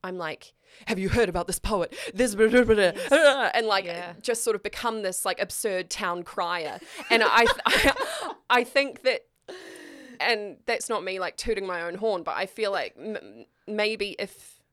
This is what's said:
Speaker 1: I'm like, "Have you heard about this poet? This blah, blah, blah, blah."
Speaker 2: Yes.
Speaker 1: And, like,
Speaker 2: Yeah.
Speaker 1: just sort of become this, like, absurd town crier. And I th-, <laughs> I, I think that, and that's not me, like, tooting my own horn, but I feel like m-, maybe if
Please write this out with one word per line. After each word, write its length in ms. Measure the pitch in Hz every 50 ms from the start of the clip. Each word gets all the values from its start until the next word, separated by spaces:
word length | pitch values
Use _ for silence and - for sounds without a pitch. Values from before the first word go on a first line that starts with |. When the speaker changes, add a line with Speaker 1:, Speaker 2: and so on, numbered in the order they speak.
| -
Speaker 1:
I'm 140 | 185 185
like, 360 | 180 170 156 147 - - - _ _ _ _ _ - -
"Have 100 | - 220 185
you 100 | 190 190
heard 180 | - 240 226 185
about 180 | 170 175 175
this 120 | - 175 -
poet? 340 | - - 220 190 170 - - - - - -
This 200 | 190 254 254 208
blah, 120 | 196 220
blah, 160 | 220 226 247 247
blah, 120 | 226 220
blah." 160 | 208 196 175 - - - -
Speaker 2:
Yes. 400 | 269 311 320 285 269 277 240 - -
Speaker 1:
And, 140 | - 233
like, 180 | 214 202 196 190
Speaker 2:
Yeah. 280 | 175 165 170 175 175 170 -
Speaker 1:
just 220 | - - 233 226 -
sort 120 | 233 208
of 80 | 196 _
become 380 | 208 - - - 233 220 220
this, 240 | 202 185 185 - -
like, 160 | 196 180 -
absurd 480 | 202 185 - - - 214 190 185 180 180
town 340 | - - 220 180 175 180 170
crier. 560 | - - - 180 170 175 175 160 147 107 - - - - - 285 -
And 120 | 233 226 220
I 220 | - - 233 233
th-, 60 | 233 - -
<laughs> 60 | -
I, 680 | - - - - 277 - 508 539 622 659 622 - - - _ _ _
I 140 | 240 247 247
think 400 | 247 - 277 277 269 - - -
that, 180 | 254 233 - _ _ _ _ _ - 359 370 - - - - - - - - - - - -
and 380 | 143 233 233 214 208 202 147 _ _
that's 240 | - 175 - - -
not 140 | 226 - 165
me, 160 | 190 190 190
like, 180 | 185 165 -
tooting 280 | - - - 180 196 196
my 160 | 190 180 170
own 140 | 170 170 170
horn, 280 | 190 208 226 202 180 160
but 120 | - -
I 80 | 95 190
feel 260 | 185 - - 220 202
like 240 | 196 175 131 92 _
m-, 480 | - 147 220 214 - - 101 - - - _ _ _ _
maybe 480 | - 214 214 208 214 220 202 202 202 - -
if 420 | - 185 - - - - - _ _ _